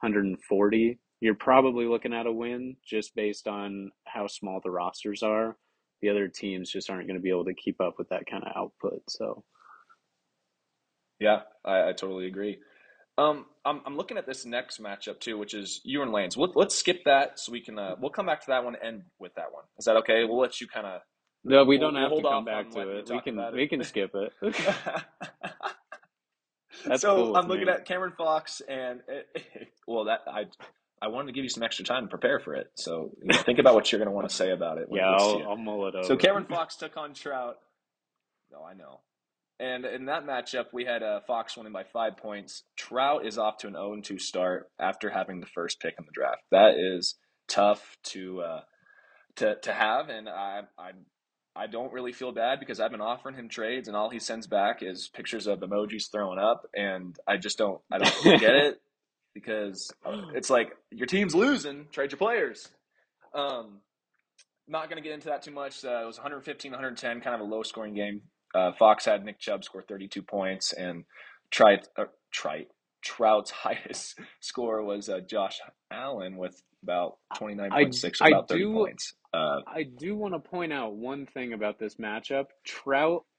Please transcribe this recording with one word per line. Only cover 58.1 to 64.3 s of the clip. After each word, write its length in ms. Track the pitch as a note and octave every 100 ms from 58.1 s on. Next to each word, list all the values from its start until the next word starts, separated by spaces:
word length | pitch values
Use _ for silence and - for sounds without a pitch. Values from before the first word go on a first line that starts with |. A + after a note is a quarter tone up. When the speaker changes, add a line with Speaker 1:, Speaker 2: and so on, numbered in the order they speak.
| -
Speaker 1:
<laughs> 160 | F#3 D#3+
Speaker 2:
get 140 | A2
it 260 | C3+ D3 - _ _ _ _ _
because, 580 | G#2+ A2+ G#2+ G2+ F#2 - - -
uh, 200 | - E3+
it's 160 | D3 -
like, 200 | B2 A2+ - _
your 140 | A#2 B2
team's 260 | F#3+ G3+
losing, 520 | D#3+ B3+ B3+ C#3+ C#3+ D3+
trade 220 | - C#3
your 60 | C#3+
players. 500 | G#3 A#3 C3+ G#2+ - _ _ _ _ _ _
Um, 460 | C#3+ C#3 B2+ G#2+ G2+ _ _ _ _ _